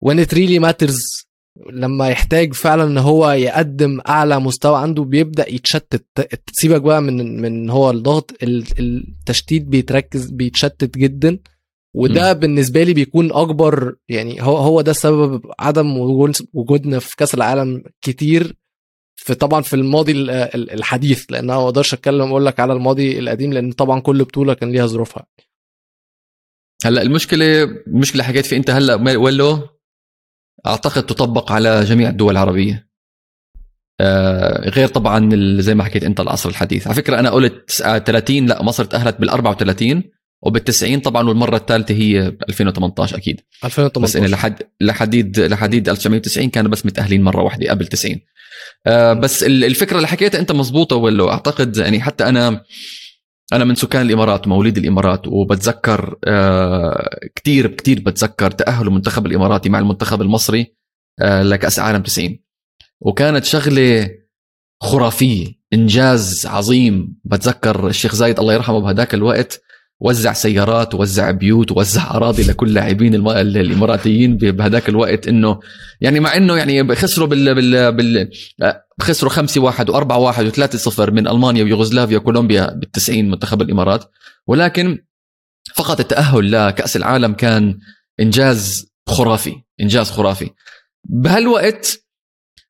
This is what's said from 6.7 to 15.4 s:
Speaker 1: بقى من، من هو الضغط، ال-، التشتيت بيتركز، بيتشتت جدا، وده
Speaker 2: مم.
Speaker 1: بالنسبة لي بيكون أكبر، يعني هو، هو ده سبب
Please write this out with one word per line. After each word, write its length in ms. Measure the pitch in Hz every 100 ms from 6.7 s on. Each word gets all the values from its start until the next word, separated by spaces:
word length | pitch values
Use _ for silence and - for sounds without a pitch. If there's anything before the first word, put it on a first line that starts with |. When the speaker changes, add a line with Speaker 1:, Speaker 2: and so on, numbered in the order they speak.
| 160
Speaker 1:
بقى 200 | 143 156
من، 400 | 139 123 117 113
من 280 | 113 113 113
هو 200 | 131 131
الضغط، 420 | 117 127 151 - -
ال-، 360 | 123 120 113 -
التشتيت 840 | 123 123 - - - 123 - 160
بيتركز، 680 | 143 135 127 135 139 135 123
بيتشتت 680 | 127 123 - 143 - 131 131
جدا، 420 | 135 139 156 190 _ _ _ _ _
وده 380 | 117 127 165 185
Speaker 2:
مم. 60 | 160
Speaker 1:
بالنسبة 440 | 156 143 131 147
لي 100 | 175
بيكون 380 | 156 135 165 165
أكبر، 640 | 143 165 151 156 143 123 - -
يعني 320 | 113 117 120
هو، 160 | 123 151
هو 240 | 143 160
ده 120 | 151
سبب 480 | 151 156 151 147 127